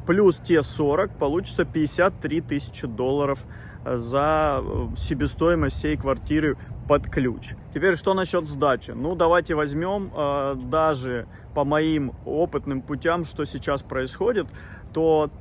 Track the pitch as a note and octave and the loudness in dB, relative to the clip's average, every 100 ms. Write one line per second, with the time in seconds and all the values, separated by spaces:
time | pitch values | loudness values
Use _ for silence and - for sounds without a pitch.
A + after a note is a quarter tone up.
0 | - F#3+ G3 - - E3 C3+ - C#3+ D#3 | 0 4 6 4 4 2 4 0 2 2
1 | G3+ - C#3+ E3 G3 - D#3+ D#3 D3+ - | 0 0 -2 0 -2 0 0 0 0 2
2 | F#3 - D3+ D#3 - C#3+ - - C3 A2 | 2 2 -4 -4 -2 -4 -6 -8 -8 -2
3 | B2+ C#3+ C#3 C3+ - - - - B2+ B2+ | 0 0 0 -2 -8 -16 -16 -12 -6 -4
4 | A#2 C#3 D3 D#3 D#3 C3+ G2 - A#2+ - | -2 0 2 4 2 0 -2 -4 -4 -4
5 | - C#3+ C#3+ - E3 E3+ C#3 - D3+ C#3+ | -4 -2 -2 2 2 4 2 -2 -2 -2
6 | C3 B2+ - D3+ D3+ - - - - D3 | -2 -2 0 0 2 0 -6 -6 2 2
7 | - - B2 - - - - C#3+ F#3 E3+ | 2 -2 0 -2 -8 -14 -10 0 2 2
8 | G3 F#3+ F3+ F3 D#3 C#3+ C#3+ A#2+ - A2+ | 2 2 2 0 -2 0 2 2 -2 -6
9 | D3 F3+ E3+ F3 E3+ D#3 D3 D3 F3+ G3+ | -2 2 6 6 4 0 0 0 -2 -2
10 | F#3 - C#3+ C#3+ C#3 C3+ B2 D#3 D#3+ C#3 | -4 -2 0 0 0 -4 0 4 4 2
11 | B2+ A#2+ A2+ - - D3 C#3+ D3+ D#3+ D#3 | -2 -4 -6 -14 -6 0 2 2 2 2
12 | C3 - B2+ D3 F3 C#3+ C#3+ C3+ C3+ C#3+ | 0 -6 -4 0 0 0 -4 -6 -4 -4
13 | E3+ F3 D#3 - D3 C#3 - C#3 - C3 | 0 0 -2 -6 -6 -6 -4 -4 -4 -6
14 | C3 - G#3 A3 - - - - - D#3+ | -4 -2 0 0 -2 -6 -16 -16 -8 0
15 | D#3+ D#3 D3 - | 4 4 2 -2